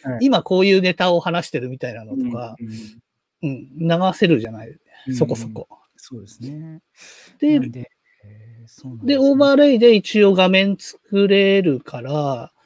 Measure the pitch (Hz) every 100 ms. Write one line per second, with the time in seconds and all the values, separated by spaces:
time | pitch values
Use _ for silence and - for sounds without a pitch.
0 | 131 120 269 208 - 185 196 190 185 180
1 | 180 175 175 170 - 139 127 127 123 113
2 | 110 135 123 117 117 113 113 110 107 110
3 | _ _ _ _ 151 127 135 147 165 170
4 | 185 - 185 139 110 110 117 - _ _
5 | - 123 123 113 113 110 - - _ _
6 | - 120 101 110 123 151 160 160 _ _
7 | - - - _ 294 294 254 123 120 _
8 | _ _ 104 107 110 117 117 _ 131 117
9 | 240 277 277 277 277 277 294 240 240 214
10 | - 214 202 190 185 190 196 190 - -
11 | _ 196 202 196 196 196 180 131 - 127
12 | 123 151 143 123 - _